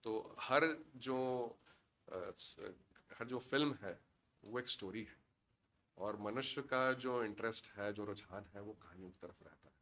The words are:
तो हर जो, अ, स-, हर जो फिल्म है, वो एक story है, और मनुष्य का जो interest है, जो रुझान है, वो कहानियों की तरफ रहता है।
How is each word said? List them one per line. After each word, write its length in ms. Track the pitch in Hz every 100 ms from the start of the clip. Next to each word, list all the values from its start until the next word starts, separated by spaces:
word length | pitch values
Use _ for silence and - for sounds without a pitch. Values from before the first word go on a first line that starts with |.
तो 320 | 113 110 - -
हर 460 | - 135 160 156 156 127
जो, 520 | 123 131 127 127 117 - - - _ _ -
अ, 200 | 92 92 -
स-, 360 | - - 98 92 _ - _
हर 140 | - 117
जो 120 | 127
फिल्म 340 | 120 135 147
है, 260 | 131 101 87 _ _ _ _
वो 160 | 101 120
एक 100 | 123
story 340 | - 98 104
है, 120 | 107 - _ _ _ _ _ _ _ -
और 220 | 98 104
मनुष्य 420 | 104 117 135 -
का 320 | 135 131 131
जो 300 | 127 127 123
interest 480 | 113 104 113 113 -
है, 220 | - 104
जो 120 | 104 104
रुझान 400 | 101 - 95 104
है, 160 | 101
वो 120 | 101
कहानियों 360 | 107 - 90 92
की 80 | 92
तरफ 220 | 87 -
रहता 260 | - - -
है। 60 | _